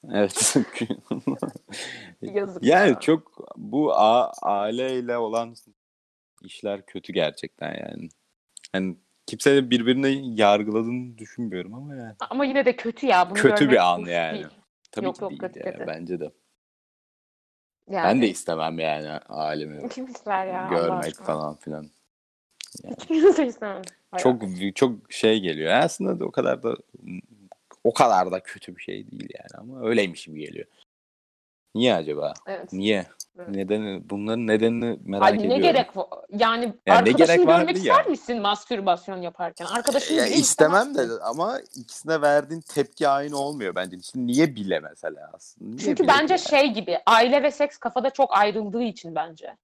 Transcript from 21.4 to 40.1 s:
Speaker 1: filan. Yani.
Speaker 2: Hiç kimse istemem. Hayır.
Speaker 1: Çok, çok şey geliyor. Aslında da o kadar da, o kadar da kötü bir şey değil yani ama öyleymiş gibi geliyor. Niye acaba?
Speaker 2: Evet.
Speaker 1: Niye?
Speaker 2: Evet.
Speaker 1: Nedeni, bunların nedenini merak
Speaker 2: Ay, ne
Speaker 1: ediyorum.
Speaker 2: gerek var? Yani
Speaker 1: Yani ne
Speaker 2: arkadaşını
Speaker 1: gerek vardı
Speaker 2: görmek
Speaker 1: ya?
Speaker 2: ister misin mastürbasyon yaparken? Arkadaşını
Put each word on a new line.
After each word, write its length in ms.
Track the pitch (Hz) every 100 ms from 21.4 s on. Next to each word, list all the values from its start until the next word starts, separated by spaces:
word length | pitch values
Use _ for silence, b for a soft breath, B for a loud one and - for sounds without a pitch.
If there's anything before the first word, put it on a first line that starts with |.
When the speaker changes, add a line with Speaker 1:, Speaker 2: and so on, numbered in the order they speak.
| 76 76
Speaker 1:
filan. 300 | - 76 76 _ _ _ _ _ _ _ - -
Yani. 120 | - -
Speaker 2:
Hiç 60 | -
kimse 400 | 320 359 330 269
istemem. 360 | - 214 190 185 _ _
Hayır. 120 | 180
Speaker 1:
Çok, 200 | 127 123 104 90 98 95
çok 360 | 131 107 _
şey 280 | - 110 110
geliyor. 320 | 92 78 78
Aslında 480 | 110 170 - 190 185
da 40 |
o 60 | -
kadar 320 | - - 131
da, 140 | 117 120 - - - 90 _ 107 98 - _ _
o 100 | 120
kadar 380 | 117 131 95 90
da 80 | 92
kötü 360 | - - - 87
bir 60 |
şey 280 | - 101 104
değil 180 | - -
yani 260 | - - -
ama 280 | 113 131 113
öyleymiş 380 | 113 98 80 -
gibi 140 | 76
geliyor. 260 | 73 78 - b _ _ _ _ _ _ _ _ _
Niye 200 | 107 123
acaba? 400 | 95 78 73 73 69 -
Speaker 2:
Evet. 260 | 196 -
Speaker 1:
Niye? 340 | 95 104 104 87 _ - -
Speaker 2:
Evet. 100 | 175
Speaker 1:
Nedeni, 640 | 98 95 107 107 98 -
bunların 360 | 98 107 113 117
nedenini 520 | 110 113 117 117 110
merak 180 | - 98
Speaker 2:
Ay, 80 | 196
ne 80 | 208
Speaker 1:
ediyorum. 220 | 208 254
Speaker 2:
gerek 340 | 370 277 - 196
var? 100 | - - -
Yani 340 | 202 226 233
Speaker 1:
Yani 100 | 240 - -
ne 60 |
Speaker 2:
arkadaşını 340 | - 202 262 -
Speaker 1:
gerek 200 | - 349
vardı 140 | 339 339
Speaker 2:
görmek 100 | 359
Speaker 1:
ya? 100 | 381
Speaker 2:
ister 120 | 539 554
misin 340 | 285 - 240
mastürbasyon 840 | 202 202 - 247 196 175 - 190
yaparken? 440 | 175 - 175 - 170
Arkadaşını 520 | 220 226 - -